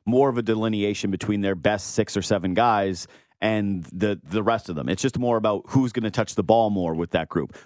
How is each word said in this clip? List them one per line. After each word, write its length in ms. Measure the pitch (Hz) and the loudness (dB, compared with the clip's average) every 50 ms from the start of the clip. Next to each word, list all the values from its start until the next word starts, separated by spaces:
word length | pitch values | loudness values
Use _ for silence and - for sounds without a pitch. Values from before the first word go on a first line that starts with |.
| - | -4
more 240 | 113 120 131 139 135 | 0 4 4 4 4
of 80 | 120 120 | 2 0
a 60 | 113 | 0
delineation 680 | 110 113 107 110 110 110 101 101 104 104 - - 101 | 0 0 0 0 0 0 0 0 -2 -2 -2 -4 -4
between 320 | 95 90 - - 107 104 | -4 -2 -2 -2 -2 0
their 140 | 98 98 98 | 0 -2 -2
best 400 | 87 - 101 104 101 - - - | 0 0 0 0 0 -4 -4 -2
six 200 | - 107 - - | -2 -2 -2 -2
or 60 | 101 | -4
seven 320 | 90 - 107 92 90 92 87 | -2 0 0 0 0 0 0
guys 540 | 104 120 120 110 104 98 95 92 85 - - - - _ _ _ - | 2 2 4 4 2 0 0 -2 -6 -10 -14 -20 -20 _ _ _ -4
and 420 | - 110 110 107 101 101 98 90 80 | -2 0 0 0 0 -2 -2 -4 -6
the, 360 | - - 90 104 104 101 - - | -8 -6 -2 0 0 0 -2 -6
the 200 | - 92 110 98 | -4 -2 -2 0
rest 260 | 113 117 107 - - | 0 0 0 -2 -6
of 60 | 85 | -6
them. 140 | 73 62 65 | -4 -4 -2
It's 120 | 95 - | -2 0
just 160 | - 131 - 123 | -2 -2 -2 -2
more 200 | 123 120 117 110 | 0 0 0 2
about 260 | 107 107 104 95 - - | 2 0 0 -2 -2 0
who's 220 | - 135 131 120 | 2 2 2 2
gonna 200 | - 123 110 107 | 0 -2 -4 -2
touch 240 | - 117 104 - - | 0 -2 -2 -2 -2
the 80 | - 92 | 0 2
ball 260 | 78 110 117 113 104 | 4 4 4 4 4
more 240 | 101 95 87 82 80 | 2 0 0 0 0
with 180 | 80 85 - | -2 -2 0
that 180 | - 82 80 - | 0 0 0 0
group. 280 | - 82 67 - - - - | -2 -4 -4 -4 -8 -16 -20